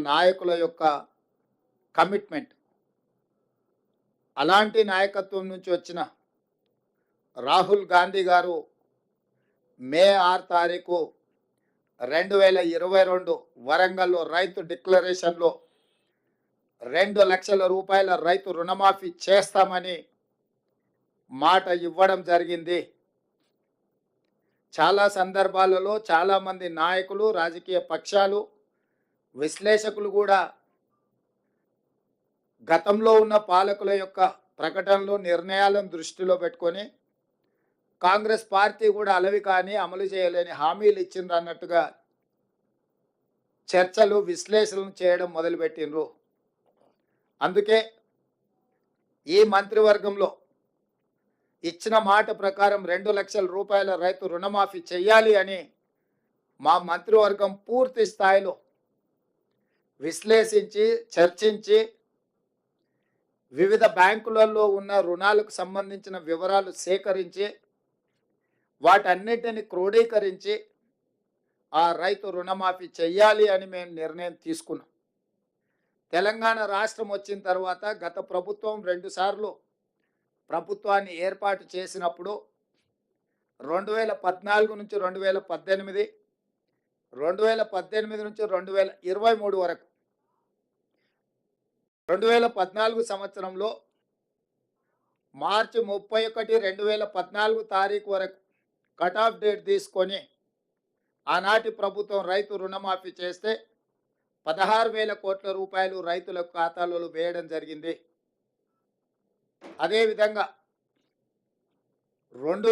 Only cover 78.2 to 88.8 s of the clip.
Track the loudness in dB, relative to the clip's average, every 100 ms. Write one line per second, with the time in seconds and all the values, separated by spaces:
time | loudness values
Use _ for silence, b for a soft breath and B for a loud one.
78.2 | -6 -6 -6 -8 -8 -6 -6 -6 -8 -4
79.2 | -4 -4 -10 -12 _ _ _ _ _ _
80.2 | _ _ _ -8 -6 -8 -2 0 -2 -6
81.2 | -6 -4 -4 -6 -8 -12 -10 -6 -6 -6
82.2 | -10 -12 -14 _ _ _ _ _ _ _
83.2 | _ _ _ _ -6 -6 -4 -4 -4 -4
84.2 | -4 -6 -2 0 0 -4 -10 -6 -6 -4
85.2 | -4 -4 -4 -10 -4 -4 -4 -6 -6 -8
86.2 | _ _ _ _ _ _ _ _ _ -8
87.2 | -6 0 0 0 -2 -6 -6 -6 -6 -8
88.2 | -12 -8 -6 -4 -2 -2